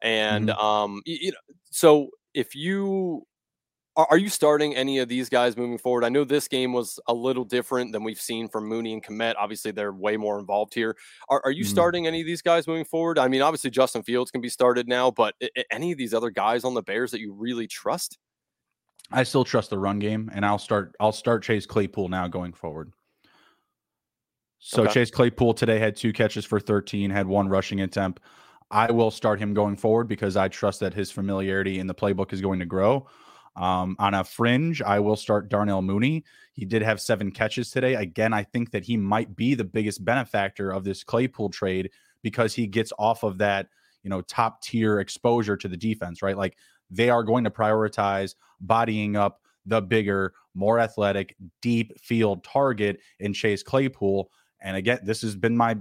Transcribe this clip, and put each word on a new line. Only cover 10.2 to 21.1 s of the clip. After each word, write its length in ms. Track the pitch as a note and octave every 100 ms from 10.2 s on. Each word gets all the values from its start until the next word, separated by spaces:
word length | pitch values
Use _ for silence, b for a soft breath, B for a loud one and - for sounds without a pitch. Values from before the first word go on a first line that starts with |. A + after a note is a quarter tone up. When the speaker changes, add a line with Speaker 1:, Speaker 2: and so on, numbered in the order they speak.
| G#2 G2+
Speaker 1:
involved 340 | F#2+ G2+ G#2+
here. 220 | - A2+ - B B B
Are, 120 | -
are 80 | C3+
you 100 | D3
Speaker 2:
Mm-hmm. 80 | G2+
Speaker 1:
starting 360 | G2+ F3 F3 E3
any 140 | E3
of 40 | D#3+
these 160 | E3+
guys 240 | E3+ E3 D#3+
moving 180 | E3 D3+
forward? 340 | E3 E3 D3+
I 80 | B2+
mean, 120 | C3
obviously, 300 | D3 D#3 C3
Justin 320 | A#2 C3 A#2
Fields 300 | G#2 B2 B2+
can 80 | B2
be 80 | A#2+
started 400 | - B2 B2 A#2+
now, 240 | B2 B2+
but 240 | A#2 G#2+ -
a-, 200 | B2 B2+
a-, 120 | -
any 200 | A2+ E3+
of 60 | D3+
these 140 | A#2+
other 180 | A2+ A#2
guys 340 | F#2+ G#2 A#2+
on 100 | B2+
the 80 | A#2+
Bears 300 | F#2+ G#2 B2+
that 80 | A2+
you 120 | G#2+
really 360 | G2 A#2 A#2+ A2
trust? 500 | - G#2 E3+ - - _ _ _ _ _ _ _ _ -
Speaker 2:
I 100 | B2+
still 220 | B2+ C#3
trust 240 | B2 A#2+ -
the 100 | G2
run 200 | G2 G2+
game, 320 | G#2 A2 A2
and 120 | G2+ G2+
I'll 120 | G#2
start, 380 | - G#2 F2+ -
I'll 140 | G#2